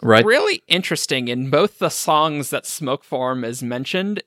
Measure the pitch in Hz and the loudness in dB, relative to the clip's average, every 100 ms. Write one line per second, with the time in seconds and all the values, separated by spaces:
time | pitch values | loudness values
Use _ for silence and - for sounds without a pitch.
0 | - 110 208 262 415 - - 170 - 160 | 4 6 6 4 2 -2 -2 -2 0 -4
1 | - 135 120 123 135 147 208 - 170 - | -2 -2 -2 -4 0 2 2 0 -4 -2
2 | - 151 156 147 135 143 - - 143 139 | 0 2 2 -2 -4 -6 -6 -6 -4 -4
3 | _ 135 127 127 117 127 120 123 135 185 | _ -4 -2 -2 -6 -6 -6 -6 -4 -2
4 | 196 208 | -2 -6